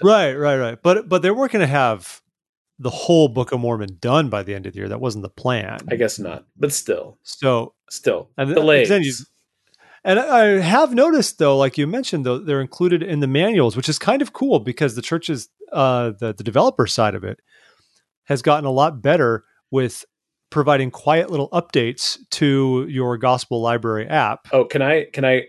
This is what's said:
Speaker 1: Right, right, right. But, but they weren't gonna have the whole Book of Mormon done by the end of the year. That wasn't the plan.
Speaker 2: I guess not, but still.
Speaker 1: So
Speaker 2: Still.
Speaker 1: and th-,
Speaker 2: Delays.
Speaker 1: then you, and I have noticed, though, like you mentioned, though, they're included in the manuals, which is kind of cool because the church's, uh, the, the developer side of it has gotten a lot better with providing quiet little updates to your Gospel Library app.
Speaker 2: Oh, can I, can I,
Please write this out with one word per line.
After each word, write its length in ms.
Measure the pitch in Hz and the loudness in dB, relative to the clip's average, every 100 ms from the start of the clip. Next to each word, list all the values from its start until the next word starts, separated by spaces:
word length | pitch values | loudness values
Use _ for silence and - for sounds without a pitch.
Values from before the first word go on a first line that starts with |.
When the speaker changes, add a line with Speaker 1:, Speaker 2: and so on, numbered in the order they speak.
Speaker 1:
Right, 320 | 190 214 156 | 4 4 2
right, 220 | 135 147 135 | -2 -2 -2
right. 220 | 120 117 | -2 -2
But, 260 | 170 190 220 | 0 0 2
but 140 | 180 | 0
they 80 | 180 | 0
weren't 220 | 220 269 | 0 -2
gonna 160 | 214 156 | 0 0
have 520 | 139 123 107 - - _ _ _ _ _ - | 2 0 -2 -8 -20 _ _ _ _ _ -12
the 80 | 123 | -10
whole 380 | - - 165 147 | -6 2 4 4
Book 240 | 117 120 | 2 -4
of 80 | 127 | -2
Mormon 380 | 120 113 101 90 | -2 -4 -6 -6
done 300 | 120 143 147 | 0 0 0
by 120 | 104 | -4
the 120 | 95 | -6
end 120 | 98 95 | -10 -12
of 60 | |
the 60 | 101 | -10
year. 100 | 98 | -10
That 140 | 110 | -6
wasn't 200 | 127 101 | -6 -8
the 60 | 95 | -10
plan. 500 | - 127 120 101 110 - | -6 -4 -2 -4 -10 -6
Speaker 2:
I 60 | 120 | -2
guess 220 | 113 - | -2 -4
not, 280 | 95 73 - - | -10 -12 -16 -6
but 160 | 143 | -4
still. 460 | 143 - 90 - - | -4 -4 -4 -6 -16
Speaker 1:
So 520 | - - 139 120 117 _ _ | -20 -4 0 0 -2 _ _
Speaker 2:
Still. 400 | - - 92 - - | -6 -2 -2 -4 -6
Speaker 1:
and 100 | 139 | -2
th-, 80 | 165 | 2
Speaker 2:
Delays. 320 | 156 147 113 | 4 4 4
Speaker 1:
then 140 | 202 | 2
you, 100 | 143 117 127 _ _ _ _ _ _ - | 0 -6 -14 _ _ _ _ _ _ -8
and 160 | 185 196 | 0 0
I 420 | 285 247 214 196 | 4 4 6 4
have 340 | 170 240 311 | 4 4 4
noticed, 440 | 240 311 311 - - | 4 4 4 2 2
though, 200 | 151 135 | 2 4
like 180 | 135 139 | 2 0
you 100 | 143 | -2
mentioned, 380 | 226 262 170 | -2 -4 -4
though, 140 | 127 123 | -2 -2
they're 240 | 180 139 | -2 -4
included 400 | 135 - 180 175 | -4 -2 2 2
in 180 | 170 151 | 0 -2
the 60 | 139 | 0
manuals, 500 | 139 196 214 120 110 | 2 2 2 2 0
which 140 | 131 | -4
is 80 | 151 | -2
kind 240 | - 277 | 0 0
of 100 | 277 | 0
cool 280 | - 269 175 | -4 0 0
because 340 | 107 120 139 | 0 -4 -4
the 80 | 113 | -4
church's, 480 | - 165 170 139 - _ - | -6 -6 -4 -8 -10 _ -10
uh, 400 | - 135 127 120 104 | -2 0 0 -2 -6
the, 140 | 117 | -8
the 100 | 104 | -8
developer 440 | 110 110 247 262 113 | -2 2 2 2 -2
side 280 | - 107 | 0 0
of 80 | 98 | 0
it 180 | 98 98 _ _ _ _ _ _ _ _ | -8 -12 _ _ _ _ _ _ _ _
has 160 | - 143 | -6 -2
gotten 240 | 156 147 | 2 0
a 60 | 143 | 2
lot 320 | 131 151 139 | 2 0 0
better 420 | 135 160 123 113 - _ _ | 0 2 2 0 -6 _ _
with 360 | 131 127 - - _ _ _ _ | -2 -2 -4 -20 _ _ _ _
providing 420 | 151 143 139 131 | -2 2 2 0
quiet 380 | - - 160 160 | -4 0 0 0
little 220 | 160 139 | -2 -2
updates 680 | 175 170 143 117 139 - - 262 | -4 -2 0 0 -2 -6 -8 -8
to 560 | - 147 135 135 127 135 | -2 0 2 0 -2 -4
your 300 | 131 123 120 | -4 -4 -2
Gospel 420 | 127 127 - 120 | 0 0 -2 -2
Library 460 | 117 117 113 107 107 | 0 -2 -2 -4 -2
app. 400 | 151 113 110 - | -2 -2 -4 -2
Speaker 2:
Oh, 120 | 135 | 0
can 160 | 120 139 | 0 0
I, 240 | 135 156 | 0 0
can 220 | - - 135 | -2 -2 0
I, 220 | 127 | 0